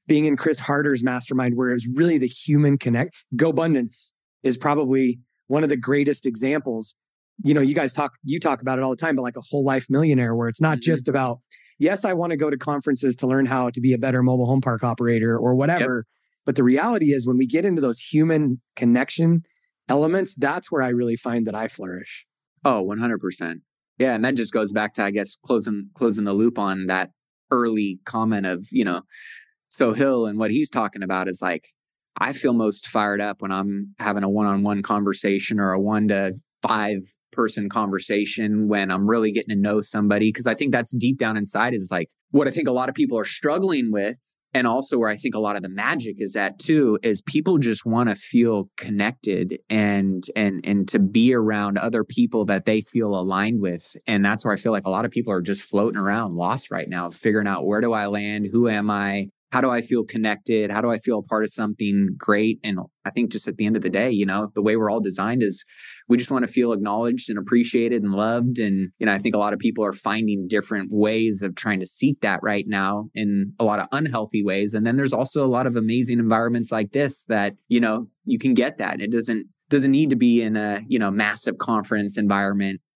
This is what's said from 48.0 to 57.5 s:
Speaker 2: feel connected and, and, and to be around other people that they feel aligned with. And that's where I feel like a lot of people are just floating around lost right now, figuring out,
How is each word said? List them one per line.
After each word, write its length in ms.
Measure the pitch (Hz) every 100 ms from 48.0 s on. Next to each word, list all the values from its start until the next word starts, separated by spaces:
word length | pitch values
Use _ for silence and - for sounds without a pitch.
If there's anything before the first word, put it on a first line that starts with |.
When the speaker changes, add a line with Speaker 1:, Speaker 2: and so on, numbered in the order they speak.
| 117
Speaker 2:
feel 560 | 101 - 120 117 104 95 -
connected 800 | - 101 104 123 107 92 92 - -
and, 560 | 107 104 101 98 92 -
and, 300 | 110 104 92
and 240 | 90 101 95
to 100 | 110
be 360 | 98 110 120
around 420 | 127 110 104 104 101
other 280 | 113 117
people 420 | 101 123 120 113 104
that 180 | 98
they 160 | 110 110
feel 340 | - 120 107
aligned 460 | 98 92 95 107 117
with. 360 | 95 85 - - -
And 180 | 104
that's 220 | 101 104 113
where 80 |
I 20 | 98
feel 160 | 117
like 140 | 104 98
a 40 |
lot 140 | 95
of 60 | 120
people 220 | 120 117
are 100 | 95
just 200 | 87 98
floating 360 | - 101 113 107
around 380 | 98 107 107 85
lost 340 | 90 127 -
right 180 | 95 -
now, 220 | 90 87
figuring 360 | - 113 107
out, 200 | 101